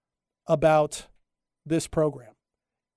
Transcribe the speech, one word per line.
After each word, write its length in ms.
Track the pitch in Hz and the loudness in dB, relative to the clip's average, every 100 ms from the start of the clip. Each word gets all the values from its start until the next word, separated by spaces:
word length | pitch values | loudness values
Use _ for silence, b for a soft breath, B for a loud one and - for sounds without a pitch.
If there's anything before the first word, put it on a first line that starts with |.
| _ _ _ _ - | _ _ _ _ -4
about 640 | 156 156 156 151 - - _ _ _ _ _ 147 | 2 4 4 0 -6 -16 _ _ _ _ _ -4
this 220 | 165 - | -4 -2
program 460 | 165 151 135 113 _ _ _ _ _ _ | -2 -2 -2 -18 _ _ _ _ _ _